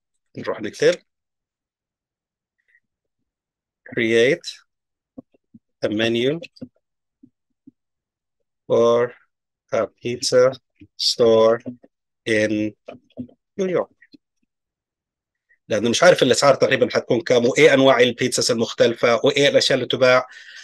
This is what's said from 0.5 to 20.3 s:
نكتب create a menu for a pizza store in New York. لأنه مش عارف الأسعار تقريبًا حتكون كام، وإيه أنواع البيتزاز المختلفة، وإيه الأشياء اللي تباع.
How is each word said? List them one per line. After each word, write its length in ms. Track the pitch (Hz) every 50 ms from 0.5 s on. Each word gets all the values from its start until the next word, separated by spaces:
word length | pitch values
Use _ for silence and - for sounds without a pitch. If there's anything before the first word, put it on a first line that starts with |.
| 98 -
نكتب 340 | 107 101 - - 143 160 180 - _ _ _ _ _ _ _ _ _ _ _ _ _ _ _ _ _ _ _ _ _ _ _ _ _ _ _ _ _ _ _ _ _ _ _ _ _ _ _ _ _ _ _ _ _ _ _ _ _ _ _ _ _ _ _ _ - -
create 580 | - 131 117 110 113 113 117 131 165 175 - - - - _ _ _ _ _ _ _ _ _ _ _ - - _ _ _ _ _ - - _ _ _ _ -
a 40 | 110
menu 500 | 107 107 113 117 117 117 120 135 151 170 - - _ _ - - _ _ _ _ _ _ _ _ _ _ _ _ _ _ _ _ _ _ _ _ - _ _ _ _ _ _ _ _ _ _ _ _ _ _ _ _ _ _ -
for 460 | 120 117 117 117 117 120 120 123 - _ _ _ _ _ _ _ _ _ _ _ -
a 140 | 110 107 - _ _
pizza 420 | - 120 120 123 - - 127 127 123 131 131 127 _ _ _ _ - - _ -
store 640 | - - - - 120 113 113 110 110 113 117 117 - 131 123 - _ _ _ _ _ _ _ _ -
in 480 | 117 110 107 107 107 107 107 107 107 104 _ _ - - - _ _ _ - 123 - _ _ _ _ _ -
New 120 | 190 190 175 147
York. 140 | - - _ _ _ _ _ - _ _ _ _ _ _ _ _ _ _ _ _ _ _ _ _ _ _ _ _ _ _ _ _ _ _ _ _ _ -
لأنه 200 | 110 104 110 120
مش 140 | 110 - -
عارف 200 | 135 127 - 160
الأسعار 320 | 127 117 - 139 143 131
تقريبًا 340 | - 127 110 131 117 123 110
حتكون 300 | - 120 - - 131 113
كام، 240 | - - 127 120 117
وإيه 280 | 120 131 135 147 165 139
أنواع 260 | 135 135 135 131 117
البيتزاز 520 | 123 123 117 - 131 123 - 131 117 -
المختلفة، 680 | 123 113 113 - - - 127 120 117 - - 120 117 110 -
وإيه 240 | 135 - 143 143 139
الأشياء 280 | 135 131 - - 151
اللي 120 | 127 123 117
تباع. 380 | - 120 131 123 127 127 - -